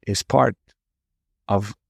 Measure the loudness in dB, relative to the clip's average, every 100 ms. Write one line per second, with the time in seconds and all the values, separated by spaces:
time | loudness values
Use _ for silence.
0 | -8 -6 0 2 2 0 _ _ _ _
1 | _ _ _ _ -2 -2 -2 -12